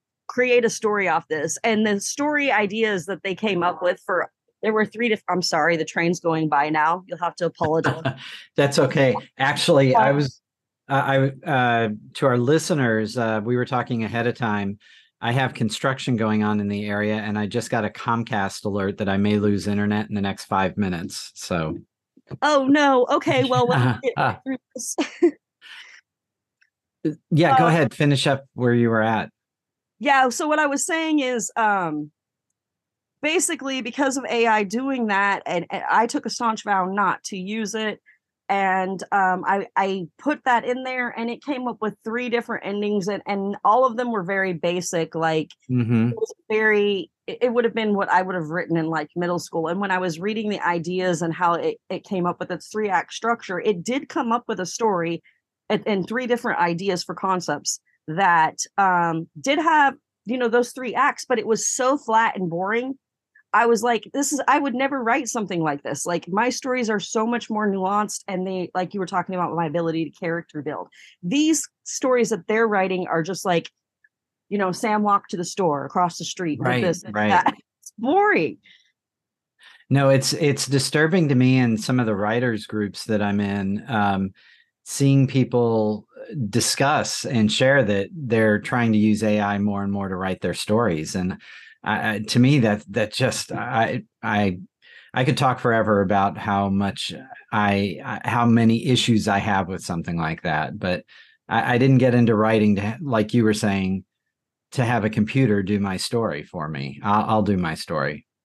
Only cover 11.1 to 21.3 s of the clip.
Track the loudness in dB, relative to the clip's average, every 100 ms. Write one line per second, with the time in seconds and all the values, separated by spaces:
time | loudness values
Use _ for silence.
11.1 | 2 2 -2 -2 2 2 2 0 -4 -10
12.1 | 0 2 4 4 2 2 0 2 2 0
13.1 | -2 -2 -2 0 -2 0 -2 -2 -4 -2
14.1 | -2 -2 -2 -2 -2 -4 -8 _ -20 _
15.1 | _ -2 0 0 -2 -4 -2 -4 -2 -2
16.1 | 0 0 2 0 0 -2 -4 -4 -2 -2
17.1 | -2 -4 -4 -4 -4 -4 -2 -2 -4 -2
18.1 | -2 -2 -2 -4 -4 -4 -2 -2 -2 -2
19.1 | 0 2 2 2 0 0 -2 0 -2 -2
20.1 | -4 -4 -6 -4 0 0 0 -2 -4 -8
21.1 | -10 -14